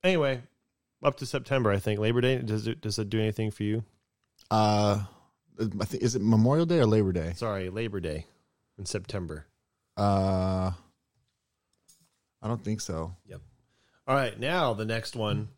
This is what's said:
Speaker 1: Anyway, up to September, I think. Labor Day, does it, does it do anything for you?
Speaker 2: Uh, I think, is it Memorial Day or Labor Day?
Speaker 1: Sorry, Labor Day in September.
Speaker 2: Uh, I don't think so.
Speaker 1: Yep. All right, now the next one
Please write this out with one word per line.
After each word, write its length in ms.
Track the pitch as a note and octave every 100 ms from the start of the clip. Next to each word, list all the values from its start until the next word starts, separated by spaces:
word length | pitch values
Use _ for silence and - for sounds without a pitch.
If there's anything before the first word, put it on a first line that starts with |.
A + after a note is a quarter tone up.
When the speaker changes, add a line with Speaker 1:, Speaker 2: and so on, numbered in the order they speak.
Speaker 1:
Anyway, 380 | F3+ F3+ C#3 C3 - _ _ _ _ _
up 140 | C#3+ C#3
to 80 | B2+
September, 440 | C#3 - C3+ A2+
I 80 | G2+
think. 220 | G#2+ G#2
Labor 200 | G#2+ A#2
Day, 180 | B2 C3
does 280 | A2 G#2+ A2
it, 140 | -
does 180 | A2 G2+
it 100 | G#2
do 80 | A2
anything 320 | G#2+ G#2+ A2
for 120 | -
you? 220 | G#2 G#2+ A2 _ _ _ _ _ _
Speaker 2:
Uh, 520 | A2 G#2+ G#2 G#2 G#2 G2+ - _ _ _ - A2 G2
I 40 |
think, 180 | F#2 -
is 120 | A#2+
it 80 | G2
Memorial 440 | G#2 A2+ A2+ D3 E3
Day 120 | E3+
or 80 | A#2
Labor 260 | A2 G2
Day? 200 | F2+ D#2+ F2
Speaker 1:
Sorry, 340 | A#2 G2+ F#2
Labor 300 | G2 A2+ G2
Day 260 | E2 D2+ - _ _ _ _ -
in 60 |
September. 600 | F#2+ G#2 F#2 G2+ F2 D#2 - _ _ _ _ -
Speaker 2:
Uh, 760 | G2+ G2 F#2+ F#2+ F#2 F#2 F#2 F2+ _ _ _ _ _ _ _ _ _ _ _ _ _ _ _ _
I 60 | A2
don't 140 | A#2
think 160 | - G#2+
so. 340 | - E2 E2 F2+ _
Speaker 1:
Yep. 140 | F#2+ - _ _ _ _ _ -
All 80 | C3+
right, 220 | B2+ G2+
now 360 | B2+ F3+ D3
the 100 | G#2+
next 300 | A2 A2+ - A#2+
one 320 | G#2+ G#2 C#3